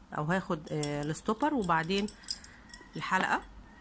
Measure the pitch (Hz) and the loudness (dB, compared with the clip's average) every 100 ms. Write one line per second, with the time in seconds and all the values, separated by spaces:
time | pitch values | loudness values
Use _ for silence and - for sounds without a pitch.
0 | - - 151 190 - 165 160 156 147 147 | -8 -4 0 0 2 -2 -2 0 0 0
1 | 147 156 - 226 294 285 180 165 160 196 | -2 -2 0 2 2 2 4 2 4 2
2 | 208 - - - - - - - - 165 | 0 -4 -6 -6 -8 -18 -18 -18 -12 -8
3 | - 185 - - - - - - | 0 2 4 0 -2 -14 -20 -20